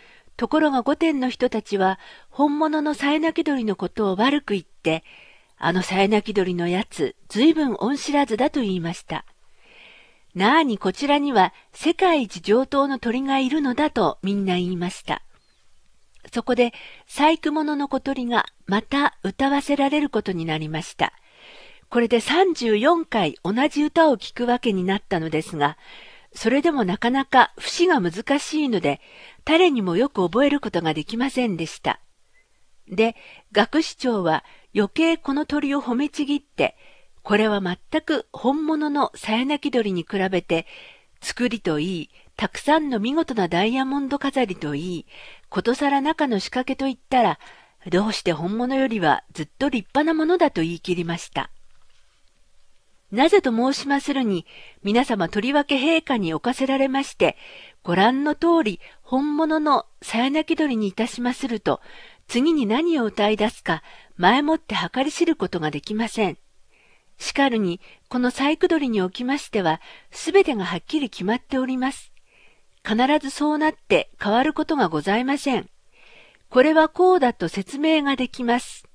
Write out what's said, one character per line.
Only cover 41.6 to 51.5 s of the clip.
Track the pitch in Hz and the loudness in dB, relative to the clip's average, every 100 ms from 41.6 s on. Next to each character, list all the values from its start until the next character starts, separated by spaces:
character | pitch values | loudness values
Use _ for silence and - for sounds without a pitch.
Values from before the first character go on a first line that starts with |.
と | - 151 | -2 -2
い | 175 175 | -2 -6
い、 | 147 _ _ - | -10 _ _ -6
た | 196 | -6
く | - | -4
さ | - 311 | 0 0
ん | 294 | 0
の | 226 | -2
見 | 226 | -2
事 | 311 320 | -2 -2
な | 226 175 | -2 -2
ダ | 170 | 0
イ | 214 | 0
ヤ | 262 | 0
モ | 262 277 | -2 -4
ン | 269 | -4
ド | 277 | -4
飾 | 277 269 | -2 -2
り | 214 | -2
と | 180 151 | -4 -6
い | 147 180 165 | -6 -6 -8
い、 | - - - - - | -12 -20 -20 -20 -8
こ | 190 | -4
と | 233 | -2
さ | 262 285 | 0 0
ら | 277 | 0
中 | 285 320 277 | 0 0 -2
の | 202 | -2
仕 | - | -4
掛 | 254 | -4
け | 254 262 | -4 -4
と | 269 | -4
い | |
っ | 240 _ | -6 _
た | 254 | 2
ら、 | 202 147 - - _ _ 175 | 2 0 -10 -20 _ _ -2
ど | 180 214 | 0 0
う | |
し | - | -2
て | 180 | -2
本 | 151 175 220 | -2 -2 -4
物 | 247 269 | -2 0
よ | 269 | 0
り | 220 | 2
は | 160 - - | 2 2 -2
ず | - | -12
っ | 151 - | -12 -4
と | 277 | -2
立 | 240 - | -2 -2
派 | 285 | 0
な | 311 | 2
も | 320 311 | 0 0
の | 359 | 2
だ」 | 302 | 2
と | 180 | 2
言 | 165 | -4
い | 170 | -4
切 | - 175 | -4 -4
り | |
ま | 170 165 | -4 -6
し | - | -8
た。 | 143 - | -8 -8